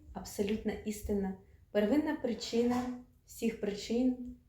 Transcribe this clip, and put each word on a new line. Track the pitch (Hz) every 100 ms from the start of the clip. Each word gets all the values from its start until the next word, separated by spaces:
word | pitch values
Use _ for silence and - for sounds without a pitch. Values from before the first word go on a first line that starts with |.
| -
абсолютна | 196 - - 202 214 214
істина, | 202 214 208 - 202 196 190 - - -
первинна | 208 208 294 302 294
причина | 240 214 - 233 240 247 247 - - - -
всіх | - 226 -
причин | 208 196 - 233 262 247 247 -